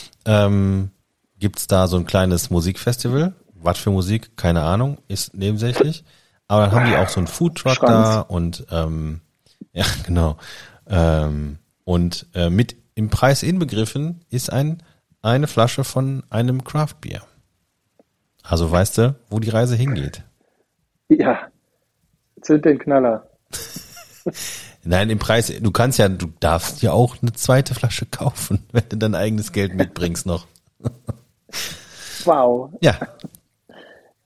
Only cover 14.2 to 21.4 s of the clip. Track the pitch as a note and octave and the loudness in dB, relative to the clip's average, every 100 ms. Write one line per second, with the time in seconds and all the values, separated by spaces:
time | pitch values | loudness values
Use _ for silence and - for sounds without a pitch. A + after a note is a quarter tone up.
14.2 | _ B2+ - A#2 D3 E3 - _ _ _ | _ -6 -4 -2 -2 -4 -12 _ _ _
15.2 | A2 B2 D3 - A2+ - C3+ - C3+ C3+ | 0 0 2 2 2 2 -4 -2 -2 -4
16.2 | - A2 B2 C3 B2+ D3+ D3+ - - - | -4 -2 0 -2 -2 -2 -4 -6 -14 -14
17.2 | - _ _ _ _ _ _ _ _ _ | -16 _ _ _ _ _ _ _ _ _
18.2 | _ _ - E2 E2 F2 F#2+ - A#2 C#3 | _ _ -4 -2 2 2 2 2 0 0
19.2 | _ G#2+ A2 A2 B2 A#2 C3 G#2 C#2 - | _ -4 -2 0 0 0 0 -2 -6 -10
20.2 | - _ _ _ _ _ _ _ - D#4 | -18 _ _ _ _ _ _ _ 4 4
21.2 | F#3 - | 4 0